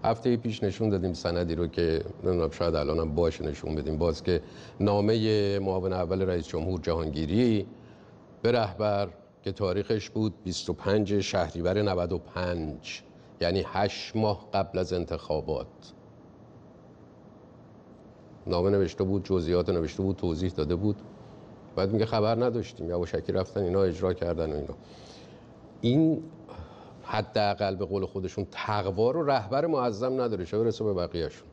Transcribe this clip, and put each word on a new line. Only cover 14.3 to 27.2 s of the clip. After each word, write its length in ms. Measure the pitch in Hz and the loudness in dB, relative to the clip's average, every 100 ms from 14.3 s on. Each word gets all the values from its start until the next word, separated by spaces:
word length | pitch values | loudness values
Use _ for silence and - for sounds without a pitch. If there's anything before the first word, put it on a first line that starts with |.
| 101 - | 0 -2
قبل 240 | 98 95 92 | -2 0 -2
از 160 | 90 | -2
انتخابات، 760 | 90 85 82 - 78 73 73 - - - - - - - - - - - - - - - - - - - - - - - - - - - - 95 | -2 -2 -6 -2 -2 0 -4 -4 -14 -20 -20 -20 -20 -20 -20 -20 -20 -20 -20 -20 -20 -20 -20 -20 -20 -20 -20 -20 -20 -20 -20 -20 -20 -20 -14 -2
نامه 220 | 90 92 | 2 4
نوشته 340 | 101 90 - | 4 2 0
بود، 200 | 95 98 | 0 0
جزئیات 460 | 95 95 80 90 87 | 2 0 4 2 2
نوشته 340 | 90 80 - | 0 0 0
بود، 120 | 95 95 | -2 0
توضیح 340 | 92 80 92 | -2 0 -2
داده 240 | - 76 87 | 0 0 0
بود. 200 | 104 101 - - - - - - - - | 0 -2 -8 -20 -20 -20 -20 -20 -8 -2
بعد 160 | 190 | 0
میگه 140 | 107 113 | 2 2
خبر 300 | 113 107 113 | 2 2 2
نداشتیم، 460 | 123 117 98 - 82 | 2 0 -4 -8 -4
یواشکی 420 | 87 85 82 - | -2 -2 -2 0
رفتن 320 | 95 95 - | -2 0 0
اینا 200 | 92 95 | 2 4
اجرا 300 | 95 90 92 | 2 2 0
کردن 380 | 90 85 82 80 | 0 -2 0 0
و 40 | 73 | -2
اینا. 200 | 69 - - - - - - - - - - - | -6 -10 -14 -20 -20 -20 -20 -20 -20 -20 -20 -2
این 420 | 120 131 160 151 - - - - - - - - | 2 6 6 4 -4 -16 -18 -16 -16 -18 -20 -18
حداقل 720 | - 107 | -4 -2